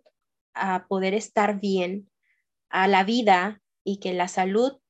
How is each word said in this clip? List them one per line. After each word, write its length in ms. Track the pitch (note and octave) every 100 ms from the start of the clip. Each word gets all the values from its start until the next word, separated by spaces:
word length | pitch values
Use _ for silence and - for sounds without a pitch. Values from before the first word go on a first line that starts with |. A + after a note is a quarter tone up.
| _ _ _ _ _
a 340 | - F#3+ F#3 -
poder 260 | F#3+ F#3+
estar 460 | G#3 - A3+ G#3 G3+
bien, 500 | G3+ F#3+ F3+ G3+ G3+ _ _ _ _ _ _
a 180 | F#3 F#3+
la 160 | F#3+
vida, 580 | G3 A#3+ G#3 F3+ G3 G#3+ _ _
y 160 | - G3
que 140 | F#3+
la 160 | F3+ F#3
salud, 500 | - F#3 G#3 B3+ -